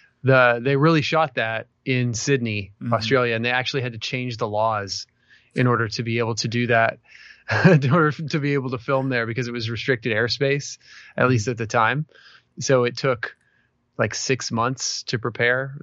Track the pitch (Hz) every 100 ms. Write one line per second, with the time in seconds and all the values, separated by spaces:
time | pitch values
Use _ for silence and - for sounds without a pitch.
0 | _ _ 127 131 123 120 123 139 156 160
1 | - 160 156 127 113 113 - _ - 127
2 | 123 113 - 139 117 104 98 - 123 113
3 | 110 127 120 113 120 127 123 143 123 113
4 | - 127 123 113 117 104 113 107 98 -
5 | - _ _ _ _ - 127 117 113 -
6 | 117 117 113 110 120 120 120 117 113 -
7 | _ - - - - 110 185 160 127 170
8 | 151 147 156 160 143 143 131 131 - 135
9 | 135 123 113 117 120 120 113 113 - 123
10 | 123 107 120 - 139 143 - - - -
11 | - - 123 123 107 113 107 120 110 135
12 | 156 - - - _ - - 131 120 123
13 | 135 117 - - _ _ _ _ _ -
14 | 113 - - 131 - 117 120 131 - -
15 | - 113 120 - 120 127 135 143